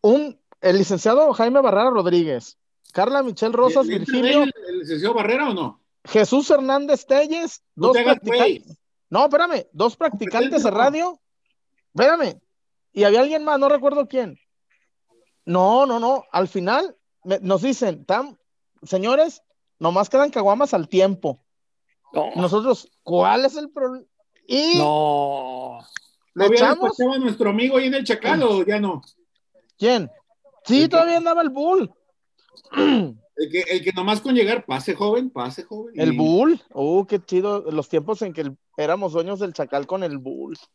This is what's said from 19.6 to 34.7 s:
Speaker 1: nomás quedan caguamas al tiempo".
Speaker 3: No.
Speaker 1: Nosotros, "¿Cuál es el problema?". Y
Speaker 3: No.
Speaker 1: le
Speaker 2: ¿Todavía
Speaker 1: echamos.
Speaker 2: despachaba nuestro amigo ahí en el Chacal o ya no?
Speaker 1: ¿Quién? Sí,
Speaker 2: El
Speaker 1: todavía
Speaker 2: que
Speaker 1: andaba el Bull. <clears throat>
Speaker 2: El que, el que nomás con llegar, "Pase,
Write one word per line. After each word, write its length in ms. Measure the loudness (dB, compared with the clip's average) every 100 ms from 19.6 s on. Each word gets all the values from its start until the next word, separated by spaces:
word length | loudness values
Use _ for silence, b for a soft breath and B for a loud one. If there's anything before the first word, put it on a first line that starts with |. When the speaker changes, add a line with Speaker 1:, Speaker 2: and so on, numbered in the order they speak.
| _ _
Speaker 1:
nomás 300 | -2 0 0
quedan 200 | 2 0
caguamas 440 | 0 0 0 0
al 140 | -2 0
tiempo". 560 | 2 2 0 -6 -8 _ _ _ _ _ _ _
Speaker 3:
No. 180 | -6 -4 -2
Speaker 1:
Nosotros, 540 | 0 0 0 -2 -6 _
"¿Cuál 420 | -2 2 2 2
es 120 | 0 -4
el 140 | -12
problema?". 360 | -6 -6 -8 _ _ _ _ -4
Y 280 | -2 2 2
Speaker 3:
No. 1000 | 2 0 0 0 -2 -6 -10 -12 -12 -16 -18 -20 _ _ _
Speaker 1:
le 120 | 0 4
Speaker 2:
¿Todavía 100 | 6 4
Speaker 1:
echamos. 180 | 2 -2
Speaker 2:
despachaba 280 | 0 -2 0
nuestro 320 | -4 -2 -2
amigo 260 | 0 2 2
ahí 100 | 0
en 80 |
el 100 | -2
Chacal 380 | -4 -4 0 0
o 220 | 2 2
ya 160 | 0 -2
no? 200 | -2 -6 _ _ _ _ _ _ _ _
Speaker 1:
¿Quién? 320 | 0 0 -2 -14 _ _ _ _
Sí, 180 | 0 2
Speaker 2:
El 60 | 4
Speaker 1:
todavía 240 | 4 2
Speaker 2:
que 40 | 0
Speaker 1:
andaba 240 | 0 0
el 80 | -2
Bull. 420 | -2 0 0 0 _ _ _ _ _ _ -20 _
<clears throat> 440 | 0 2 2 -2 -10 _ -8
Speaker 2:
El 140 | -4
que, 100 | -4 -2
el 120 | -4
que 100 | -4
nomás 260 | -4 -2 -4
con 140 | 0
llegar, 320 | 0 2 -2
"Pase, 280 | -4